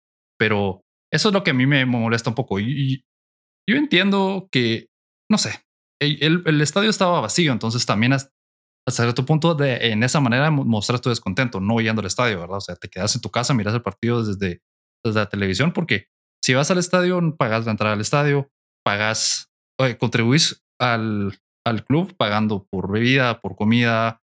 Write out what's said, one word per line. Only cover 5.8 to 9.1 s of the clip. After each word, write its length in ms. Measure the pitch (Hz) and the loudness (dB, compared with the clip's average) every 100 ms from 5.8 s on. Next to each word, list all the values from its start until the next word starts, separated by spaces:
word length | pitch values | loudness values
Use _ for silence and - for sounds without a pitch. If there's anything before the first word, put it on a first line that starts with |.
| _ - | _ -4
el, 240 | 147 151 | -2 0
el, 200 | 151 175 175 | 0 0 2
el 160 | 151 | 0
estadio 280 | 147 196 214 | 2 0 0
estaba 280 | 202 180 170 | 2 2 0
vacío, 320 | 107 - 160 | 0 0 0
entonces 340 | 113 113 117 - | 0 -2 -2 0
también 260 | 107 120 | 2 2
has-, 180 | 135 - _ _ _ _ _ - | 2 -2 _ _ _ _ _ -4
hasta 160 | 123 | 0
cierto 220 | 117 | 0